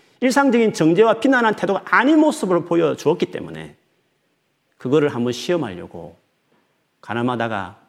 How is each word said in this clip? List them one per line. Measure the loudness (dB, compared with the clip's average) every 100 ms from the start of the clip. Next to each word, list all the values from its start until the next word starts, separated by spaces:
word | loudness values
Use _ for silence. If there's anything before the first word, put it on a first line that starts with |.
| _ -4
일상적인 | -2 2 2 2 2
정죄와 | 2 2 4 4 4
비난한 | 2 2 2
태도가 | 0 -2 -4
아닌 | 0 2 4 4
모습으로 | 4 2 0 -2
보여주었기 | 0 0 0 0 -2 -2 -2
때문에 | -8 -14 -14 -16 -20 _ _ _ _ _ _ _ _ _ _
그거를 | -2 0 0
한번 | -2 -4
시험하려고 | -4 -4 -4 -4 -10 -14 -16 -18 -20 _ _ _ _ _ _ _ _
가늠하다가 | -10 -4 -4 -2 -4 -4 -8 -14